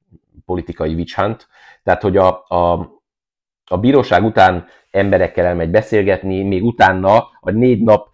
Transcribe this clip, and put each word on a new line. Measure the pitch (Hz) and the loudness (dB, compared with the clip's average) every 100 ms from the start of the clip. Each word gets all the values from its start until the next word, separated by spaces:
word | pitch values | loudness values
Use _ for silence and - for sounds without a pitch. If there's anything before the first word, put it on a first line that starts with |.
| _ _ _ 85 - | _ _ _ -18 -10
politikai | 90 82 85 80 | -8 -8 -8 -6
witch | 82 82 - | -6 -6 -6
hunt, | 101 113 _ _ _ _ | -6 -8 _ _ _ _
tehát, | - 90 | -4 -2
hogy | 101 92 | 0 2
a, | 92 92 - | 2 0 -4
a, | 87 87 85 82 _ _ _ _ _ _ _ - | -2 0 -2 -6 _ _ _ _ _ _ _ -8
a | 92 | -2
bíróság | 120 139 117 92 | 2 2 2 0
után | 107 107 92 90 - _ _ | 2 2 2 2 -8 _ _
emberekkel | 95 98 104 87 - 87 | -4 0 0 0 -2 -2
elmegy | 87 82 | -2 0
beszélgetni, | 107 110 107 98 92 95 95 | -2 0 -2 0 -2 -4 -4
még | 98 92 | -4 -2
utána | 117 113 95 92 95 113 - _ | -2 2 2 2 2 2 0 _
a | - | -4
négy | 107 127 110 | 0 2 2
nap, | 113 104 - | 2 2 0